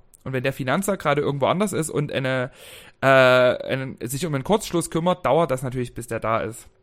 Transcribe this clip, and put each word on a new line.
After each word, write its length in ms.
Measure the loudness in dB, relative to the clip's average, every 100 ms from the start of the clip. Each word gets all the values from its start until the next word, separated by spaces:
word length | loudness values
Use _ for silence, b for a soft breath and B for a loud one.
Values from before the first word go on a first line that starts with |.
| _ -18
Und 80 | -8
wenn 100 | -4
der 120 | -4
Finanzer 420 | -4 -4 -2 -2 -4
gerade 240 | -2 -2
irgendwo 240 | -2 0
anders 300 | 0 0 -2
ist 160 | -4 -4
und 200 | -4 -4
eine, 400 | -4 -4 -4 -6 B B B B B
äh, 40 | 4
einen, 920 | 8 8 8 6 2 -2 -4 -6 -8
sich 240 | -8 -6
um 100 | -4
einen 80 | -4
Kurzschluss 460 | 0 -2 -2 -4 -4
kümmert, 380 | -2 -2 0 2
dauert 240 | 2 2
das 120 | -2
natürlich, 300 | -4 -6 -8
bis 140 | -10 -8
der 120 | -4
da 200 | -2 -2
ist. 260 | -4 -10 -18 _